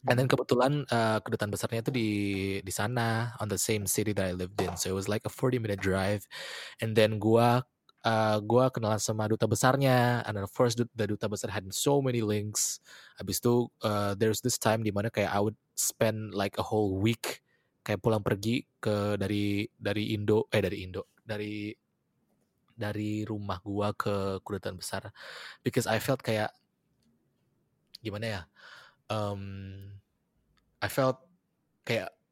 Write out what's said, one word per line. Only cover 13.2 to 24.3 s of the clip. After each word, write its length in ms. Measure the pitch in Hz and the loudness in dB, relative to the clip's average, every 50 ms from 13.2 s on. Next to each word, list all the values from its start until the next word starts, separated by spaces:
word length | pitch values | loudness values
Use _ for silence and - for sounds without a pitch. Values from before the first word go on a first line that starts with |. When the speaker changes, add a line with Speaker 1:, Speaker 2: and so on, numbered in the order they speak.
| 95 92 95 - | -6 -4 -4 0
Speaker 1:
itu, 320 | - 120 120 123 120 - _ _ | 2 4 4 4 2 0 _ _
uh, 320 | - 110 104 104 104 101 | -2 0 0 2 0 -2
there's 320 | 98 98 113 110 107 - - | 0 2 2 2 2 2 0
this 160 | 127 - - | -2 -2 2
time 240 | - 113 107 113 113 | 2 2 2 4 0
di 80 | 107 | 0
mana 160 | 95 101 101 113 | 0 0 -2 -2
kayak 240 | - 107 101 85 | 0 0 0 2
I 80 | 98 101 | 2 2
would 160 | 101 107 107 _ _ _ | 2 0 -2 _ _ _
spend, 640 | _ - - - - _ 117 110 110 110 110 104 95 | _ -4 -4 -4 0 _ 0 0 0 -2 -8 -6 -2
like, 240 | 101 98 101 - - | -2 -2 -2 -2 -4
a 40 | 101 | -4
whole 360 | - 113 107 107 98 95 95 | 0 2 2 2 2 0 2
week 400 | 101 113 117 - - - - - _ _ _ _ _ _ _ _ | 2 2 0 0 -4 -8 -8 -10 _ _ _ _ _ _ _ _
kayak 240 | _ - 107 95 - | _ -4 -4 0 2
pulang 160 | 117 110 107 | 2 2 2
pergi 480 | 98 - 107 98 98 110 117 - - _ _ _ - | 0 0 -2 0 0 -2 -2 -2 -4 _ _ _ -2
ke, 320 | 110 104 104 101 104 104 | -2 0 0 0 0 0
dari, 560 | 98 98 98 104 104 101 104 101 101 107 - | 0 0 -2 0 0 0 0 0 -2 -4 -6
dari 400 | _ _ - 101 104 104 107 110 | _ _ -4 -4 -2 -2 -2 -2
Indo, 400 | 110 104 104 104 107 110 - _ | -2 -2 2 2 2 2 2 _
eh, 80 | - 110 | 0 0
dari 240 | 95 90 101 95 92 | 0 0 -2 -6 -10
Indo, 240 | 92 92 98 - _ _ _ _ | -8 -10 -10 -10 _ _ _ _
dari, 480 | 110 107 104 104 104 104 104 104 107 - _ _ _ _ _ _ _ _ _ _ _ _ _ _ _ _ _ _ _ _ | -10 -8 -8 -6 -8 -8 -8 -8 -8 -10 _ _ _ _ _ _ _ _ _ _ _ _ _ _ _ _ _ _ _ _
dari 480 | - 104 104 104 104 107 107 107 107 107 | -8 -6 -6 -4 -4 -4 -4 -2 -4 -4
rumah 320 | 104 110 104 104 101 95 92 _ | -4 -6 -6 -4 -6 -6 -6 _
gua 320 | 101 98 101 104 104 101 | -6 -2 -2 0 -2 -2
ke 480 | _ - 110 101 98 95 98 | _ -2 0 0 0 0 -2